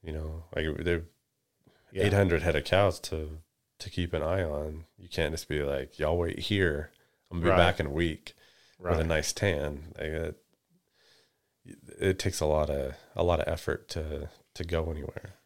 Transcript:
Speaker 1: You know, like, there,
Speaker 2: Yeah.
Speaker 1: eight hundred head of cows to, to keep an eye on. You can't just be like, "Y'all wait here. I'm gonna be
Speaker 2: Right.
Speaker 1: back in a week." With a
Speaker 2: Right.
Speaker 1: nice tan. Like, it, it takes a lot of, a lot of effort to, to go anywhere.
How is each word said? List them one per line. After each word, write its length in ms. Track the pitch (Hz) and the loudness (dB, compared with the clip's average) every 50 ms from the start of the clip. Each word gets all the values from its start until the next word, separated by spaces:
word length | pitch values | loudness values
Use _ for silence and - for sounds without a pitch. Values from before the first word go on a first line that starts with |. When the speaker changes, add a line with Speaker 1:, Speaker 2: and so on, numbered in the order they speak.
Speaker 1:
You 120 | - 85 78 | -8 -8 -8
know, 300 | 78 78 78 78 82 82 - - | -6 -6 -8 -8 -10 -12 -8 -4
like, 280 | - 78 78 76 - 73 | -2 -2 -2 -2 -2 0
there, 200 | 87 87 82 80 - _ _ _ _ _ _ _ _ _ _ _ - _ _ _ _ | 0 0 0 -2 -8 _ _ _ _ _ _ _ _ _ _ _ -20 _ _ _ _
Speaker 2:
Yeah. 120 | - 95 92 | -2 2 2
Speaker 1:
eight 100 | 101 98 | 4 6
hundred 300 | 101 101 92 85 80 76 | 6 6 6 4 4 2
head 120 | 87 80 | 2 2
of 80 | 76 71 | 2 2
cows 360 | - - 92 101 98 87 - | 4 4 6 6 4 2 0
to, 380 | - - - 80 78 76 76 78 - _ _ _ _ _ _ _ | -8 -6 -6 -6 -6 -8 -10 -14 -16 _ _ _ _ _ _ _
to 100 | - - | -16 -8
keep 240 | - - 87 82 - | -4 -4 -4 -2 -2
an 80 | 80 | -2
eye 220 | 73 80 90 98 92 | 0 0 0 0 0
on. 420 | 80 73 73 76 78 78 80 80 _ _ _ | -2 -2 -4 -4 -6 -8 -10 -14 _ _ _
You 100 | - 87 | -18 -8
can't 240 | - - 82 73 80 | -2 0 0 0 0
just 140 | 80 - _ | -4 -6 _
be 160 | 78 73 73 | -4 -2 -2
like, 340 | 69 69 67 67 69 - - | -2 -2 -4 -4 -6 -6 -2
"Y'all 200 | 78 76 82 87 | 0 0 2 2
wait 200 | 87 82 - - | 0 -2 -4 -6
here. 520 | - - 107 98 95 85 73 71 73 - _ _ _ _ _ _ _ _ | -2 0 2 4 4 4 2 0 -4 -8 _ _ _ _ _ _ _ _
I'm 60 | - 87 | -6 -2
gonna 60 | 82 | 2
be 40 | - | 4
Speaker 2:
Right. 60 | 95 90 | 6 8
Speaker 1:
back 220 | 87 87 87 - | 8 6 6 2
in 80 | 82 73 | -2 -2
a 40 | |
week." 440 | 69 78 87 85 78 - _ - - _ _ _ _ _ _ _ _ _ | 0 0 0 -2 -2 -6 _ -18 -20 _ _ _ _ _ _ _ _ _
With 140 | - 87 82 | -2 0 2
a 40 | 80 | 2
Speaker 2:
Right. 80 | 80 | 2
Speaker 1:
nice 280 | 80 82 78 76 - - | 2 2 0 0 -2 -4
tan. 600 | - - 101 85 73 71 73 73 71 76 80 - - | 0 0 2 2 2 -2 -4 -4 -8 -12 -14 -12 -8
Like, 100 | 73 78 | -6 -6
it, 300 | 78 80 80 80 - - _ _ _ _ _ _ _ _ _ _ _ _ _ _ _ _ _ _ _ _ _ _ _ _ _ - - - - - - - | -4 -4 -4 -6 -8 -10 _ _ _ _ _ _ _ _ _ _ _ _ _ _ _ _ _ _ _ _ _ _ _ _ _ -20 -20 -20 -20 -20 -8 0
it 200 | - 98 95 - | 0 0 2 2
takes 200 | - 98 - - | 0 -2 -2 0
a 40 | 78 | 0
lot 240 | 76 76 76 76 71 | 2 2 2 2 0
of, 240 | 73 69 67 67 73 - - - _ | 0 -2 -2 -4 -8 -10 -16 -10 _
a 80 | - 87 | 0 2
lot 160 | 87 85 80 | 2 4 2
of 80 | - - | 2 -2
effort 400 | 82 78 - - 73 - - - | -2 -4 -2 -4 -4 -4 -6 -8
to, 400 | - 82 78 78 76 71 73 76 - - _ _ _ | -8 -8 -6 -6 -6 -6 -8 -10 -12 -18 _ _ _
to 100 | - 87 | -10 -6
go 280 | 82 85 82 80 82 | -2 -2 -2 0 -2
anywhere. 440 | 80 76 73 - - - - - - _ _ | -4 -6 -6 -8 -10 -12 -14 -14 -18 _ _